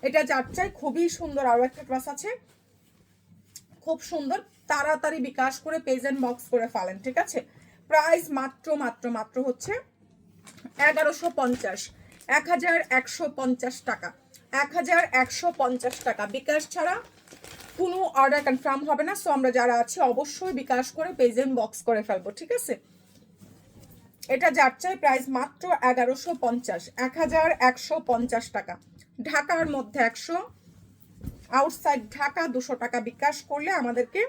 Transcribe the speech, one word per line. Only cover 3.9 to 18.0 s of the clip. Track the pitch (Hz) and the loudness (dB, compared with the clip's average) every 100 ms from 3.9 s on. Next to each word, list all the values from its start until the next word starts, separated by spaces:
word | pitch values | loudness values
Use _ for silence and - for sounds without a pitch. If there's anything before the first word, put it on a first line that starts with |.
| 320 - | -4 -4
সুন্দর। | 339 277 381 - _ _ | -6 -2 -4 -6 _ _
তাড়াতাড়ি | 285 294 311 311 320 254 | 0 2 2 2 -2 -4
বিকাশ | 262 262 262 | 0 0 0
করে | 311 320 - | -6 -4 0
পেজ | 254 262 | 0 0
ইনবক্স | 277 254 247 - | 0 0 -2 0
করে | 247 226 | 0 2
ফেলেন, | 233 269 196 | -2 -4 -6
ঠিক | 262 262 | -4 -2
আছে? | - - - - - _ _ | -2 -4 -8 -20 -20 _ _
প্রাইস | 311 311 339 320 269 | 4 6 4 2 -4
মাত্র, | 262 - - 302 | -4 -8 -4 -2
মাত্র, | 254 - 240 233 | -2 -6 -6 -6
মাত্র | 214 254 262 | -6 -4 -4
হচ্ছে | 247 - 453 523 _ _ _ _ _ - - - - 285 | -4 -6 -8 -8 _ _ _ _ _ -20 -20 -20 2 4
এগারোশো | 311 302 - 339 - | 4 2 2 -2 0
পঞ্চাশ, | 254 247 208 190 - - - - - 277 | 0 0 -4 -8 -12 -16 -20 -20 0 0
এক | 302 | 2
হাজার | 349 349 339 - 254 | 0 2 0 2 0
একশো | 247 - 311 - | 0 -6 -6 -2
পঞ্চাশ | 262 247 247 254 - | -2 0 -2 -6 -6
টাকা, | 214 170 - _ - _ 269 | -6 -8 -14 _ -20 _ -2
এক | 285 311 | 0 0
হাজার | 339 339 349 254 | 4 4 4 2
একশো | 254 - 349 339 | 2 0 -2 0
পঞ্চাশ | 254 247 247 247 - | 0 0 -4 -2 -4
টাকা। | 220 208 262 | -2 -4 -6
বিকাশ | 262 302 302 | 0 -2 0
ছাড়া | 349 330 403 494 - - - - - - - | -2 0 -2 -6 -20 -20 -20 -20 -20 -20 -2
কোনো | 359 359 | -2 0